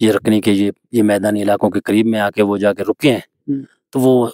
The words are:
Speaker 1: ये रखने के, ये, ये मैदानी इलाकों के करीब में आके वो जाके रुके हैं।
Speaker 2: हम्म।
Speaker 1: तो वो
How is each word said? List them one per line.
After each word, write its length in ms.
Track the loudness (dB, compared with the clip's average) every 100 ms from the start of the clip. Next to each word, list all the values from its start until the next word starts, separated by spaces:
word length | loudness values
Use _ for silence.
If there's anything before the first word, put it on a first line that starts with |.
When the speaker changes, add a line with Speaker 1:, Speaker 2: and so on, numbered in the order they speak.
Speaker 1:
ये 100 | 0
रखने 280 | 0 0 0
के, 120 | 2
ये, 200 | 0 -2 -4 _
ये 80 | 0
मैदानी 400 | 2 0 0 -2
इलाकों 280 | -2 0 -2
के 100 | -2
करीब 260 | -2 0 0
में 140 | -2
आके 220 | -2 -2
वो 160 | -2 0
जाके 260 | -2 -2
रुके 280 | -4 -2 0
हैं। 120 | 0 -4 _ -8
Speaker 2:
हम्म। 160 | -8 -10 _ _
Speaker 1:
तो 80 | 0
वो 320 | 2 2 0